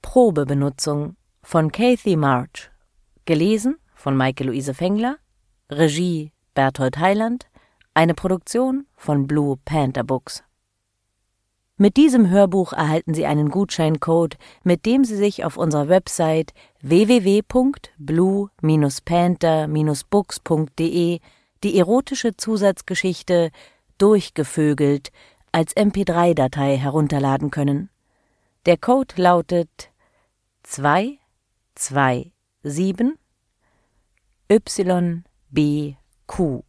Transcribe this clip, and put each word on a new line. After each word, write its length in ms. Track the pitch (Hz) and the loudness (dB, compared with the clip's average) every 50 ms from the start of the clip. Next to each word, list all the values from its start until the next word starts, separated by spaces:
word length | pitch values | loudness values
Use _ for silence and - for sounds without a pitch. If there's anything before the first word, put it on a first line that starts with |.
Probebenutzung 1120 | - - - 254 247 226 175 151 143 131 143 139 139 143 139 - - 156 147 147 147 156 180 _ _ _ _ _ | -16 0 2 4 4 4 2 0 -2 -2 -2 -2 -2 -2 -4 -6 -6 -4 -4 -4 -6 -8 -12 _ _ _ _ _
von 300 | _ - - 170 156 156 | _ -2 -2 0 0 0
Kathy 440 | - - 226 247 254 226 - 214 185 | -2 0 2 2 2 0 0 -2 0
March. 560 | 160 147 139 131 123 131 - _ - - - _ _ _ _ _ _ _ _ _ _ _ | 2 2 2 0 0 -2 -8 _ -20 -20 -20 _ _ _ _ _ _ _ _ _ _ _
Gelesen 520 | - 165 151 165 196 220 220 208 254 302 320 _ _ _ | -2 0 0 2 2 0 0 0 -2 -4 -4 _ _ _
von 220 | _ - 143 139 | _ -6 -2 0
Maike-Luise 580 | 135 131 135 135 - 135 131 113 135 135 143 131 | 0 0 0 -2 -4 -6 -6 -4 -6 -6 -6 -6
Fengler. 440 | - 170 185 202 214 226 247 277 - _ _ _ _ _ _ _ _ _ _ | -4 -2 -2 -2 -2 -2 -4 -6 -8 _ _ _ _ _ _ _ _ _ _
Regie 640 | 147 143 165 156 143 160 180 180 170 156 151 151 _ _ _ _ _ | -2 0 0 0 2 0 -2 -2 -2 -4 -6 -10 _ _ _ _ _
Berthold 440 | - 135 135 131 - 135 131 131 143 | 0 0 0 0 -2 -4 -2 -2 0
Heiland. 500 | 165 185 202 214 220 233 240 247 - _ _ _ _ _ _ _ _ _ _ | 0 0 2 2 -2 -4 -4 -8 -10 _ _ _ _ _ _ _ _ _ _
Eine 200 | 156 165 165 165 | 2 2 2 0
Produktion 760 | - - 185 185 180 _ - - 233 254 262 262 269 277 _ _ | -2 -2 -2 -2 -2 _ -4 -2 -2 0 0 -2 -4 -6 _ _
von 320 | _ - - 147 143 139 139 | _ -4 -2 0 0 0 0
Blue 300 | 147 151 147 143 135 131 _ | 0 0 0 0 -2 -6 _
Panther 380 | - 151 156 143 131 131 135 117 | -4 -2 -2 0 0 -2 -4 -4
Books. 400 | 127 135 127 _ - - - _ _ _ _ _ _ _ _ _ _ _ _ _ _ _ _ _ _ _ _ _ _ _ _ _ _ _ _ | -2 -4 -4 _ -10 -16 -16 _ _ _ _ _ _ _ _ _ _ _ _ _ _ _ _ _ _ _ _ _ _ _ _ _ _ _ _
Mit 180 | 196 202 - | 2 2 6
diesem 340 | - 294 320 247 247 220 180 | 6 4 6 6 4 4 4
Hörbuch 440 | 180 202 202 190 175 196 180 - - | 6 4 4 4 2 -2 -2 -2 -4
erhalten 400 | - 160 151 156 165 - - 160 | -4 -2 0 0 -2 -2 -2 -4
Sie 120 | 160 156 | -2 -2
einen 240 | 143 147 151 151 147 | 0 0 0 0 0
Gutscheincode, 880 | 143 185 202 - - - 160 156 160 147 - - 160 165 170 156 - - - - - _ _ | 0 -2 -2 -2 -2 -2 0 0 0 -2 -2 0 0 2 0 0 -4 -12 -20 -20 -20 _ _
mit 220 | 180 175 170 _ | 0 0 0 _
dem 200 | 220 240 269 277 | 0 2 2 2
Sie 100 | 226 214 | 0 0
sich 300 | 196 202 208 190 - - | 0 0 0 0 -2 -8
auf 100 | 160 - | -8 -4
unserer 320 | - - 160 151 147 143 147 | -2 -2 0 0 0 2 2
Website 680 | 185 190 - - - - 170 156 160 160 160 - _ _ - _ _ _ | 2 2 2 -2 -4 -2 0 0 0 0 -2 -4 _ _ -20 _ _ _
w 260 | - 135 160 180 214 208 | -2 2 4 4 6 6
w 160 | 247 240 185 | 4 4 4
w 180 | 196 196 208 | 2 0 0
punkt 500 | 214 _ - 247 254 269 277 - - - _ _ | 0 _ 0 0 0 0 -2 -4 -12 -20 _ _
blue 520 | 147 139 156 165 185 190 196 202 202 202 _ _ | -8 -4 0 0 2 2 0 -2 -4 -6 _ _
minus 380 | - 156 156 156 151 139 135 - | 0 0 2 2 2 0 -2 -6
panther 680 | _ - 170 175 175 175 180 - - 165 160 156 151 151 | _ -2 0 2 2 2 0 0 0 2 2 2 0 -2
minus 360 | 151 151 151 156 147 139 - | -2 -2 0 -2 -2 -4 -6
books 380 | _ - 202 196 _ - - | _ -2 -2 -2 _ -10 -14
punkt 360 | _ - 165 156 156 - _ - | _ -2 -2 -2 -2 -4 _ -4
d 100 | 160 165 | -4 -2
e 320 | - 175 175 170 175 165 _ _ _ _ _ _ _ _ - | 0 0 0 0 -2 -4 _ _ _ _ _ _ _ _ -6
die 140 | 202 - 202 | 0 2 2
erotische 580 | 175 165 220 254 277 - 277 - - 233 196 | 2 2 2 0 0 -2 -8 -4 -4 -4 -4
Zusatzgeschichte 1160 | - - 220 220 208 202 196 190 - - - 190 - - 190 175 - - - 180 175 170 160 _ - - _ _ _ _ _ _ _ | -4 -6 -4 -2 2 2 0 0 0 -8 -8 -6 -4 -2 -4 -4 -4 -4 0 0 2 2 0 _ -14 -20 _ _ _ _ _ _ _
Durchgevögelt 1160 | 196 202 214 202 - - _ - 147 - - - 156 151 147 139 151 139 143 143 139 - _ _ _ _ _ _ _ _ - | 4 4 4 4 2 -4 _ -6 -6 -4 -2 0 0 0 2 2 2 0 0 0 _ -12 _ _ _ _ _ _ _ _ -2
als 180 | 170 160 - | -2 -2 0
M 220 | - - 214 208 190 | 0 0 0 0 0
P 100 | 196 202 | -2 -2
drei 300 | - 170 170 175 175 170 | -2 0 2 2 2 2
Datei 420 | 151 135 131 - 147 139 139 139 131 | 2 0 -2 0 -2 0 0 0 0
herunterladen 720 | 139 143 135 156 151 143 156 143 135 139 135 135 147 147 | -2 -2 0 0 0 0 0 0 0 0 0 0 -2 -4
können. 400 | - 151 143 143 143 143 185 - _ _ _ _ _ _ _ _ _ _ _ _ _ _ _ | -4 -2 -2 0 -2 -2 -4 -10 _ _ _ _ _ _ _ _ _ _ _ _ _ _ _
Der 100 | 175 175 | 2 2
Code 400 | - - - 247 269 269 - - | 2 2 0 0 0 0 -4 -4
lautet 760 | - 180 180 180 175 165 - 180 175 165 156 _ - - _ _ _ _ _ _ _ _ _ _ _ _ _ _ _ _ | 0 2 4 4 2 0 0 -2 -2 -2 -4 _ -20 -20 _ _ _ _ _ _ _ _ _ _ _ _ _ _ _ _
zwei 540 | - - - 135 147 147 180 208 254 285 _ _ _ _ _ _ _ _ _ _ _ _ | -16 -12 -2 0 2 2 2 0 -2 -8 _ _ _ _ _ _ _ _ _ _ _ _
zwei 580 | - - - 135 139 - 131 123 123 - 175 _ _ _ _ _ _ | -10 -10 -4 0 0 2 2 0 -2 -6 -12 _ _ _ _ _ _
sieben 560 | _ 147 143 156 185 190 190 185 233 262 311 _ _ _ _ _ _ _ _ _ _ _ _ _ _ _ _ _ _ _ _ _ _ _ _ _ _ _ | _ -8 -4 -2 -2 -2 -2 -2 -2 -2 -2 _ _ _ _ _ _ _ _ _ _ _ _ _ _ _ _ _ _ _ _ _ _ _ _ _ _ _
Y 720 | 208 220 _ - - - 196 180 185 175 175 175 170 170 175 _ _ _ _ _ | 2 2 _ -2 -6 -4 0 0 0 0 0 -2 -4 -6 -10 _ _ _ _ _
B 460 | 139 147 151 147 147 151 147 147 139 _ _ _ _ _ _ - | -2 0 0 0 0 -2 -4 -8 -12 _ _ _ _ _ _ -16
Q. 360 | - - 185 156 131 117 - | -4 -4 -2 -2 -2 -6 -10